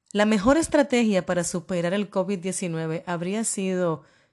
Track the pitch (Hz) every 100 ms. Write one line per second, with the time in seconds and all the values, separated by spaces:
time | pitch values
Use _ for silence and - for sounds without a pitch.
0 | _ 202 214 220 214 311 320 302 285 240
1 | 220 190 175 175 170 175 - 180 170 202
2 | 202 196 185 196 185 180 180 160 160 165
3 | - 175 175 214 220 - 190 185 175 156
4 | - _ _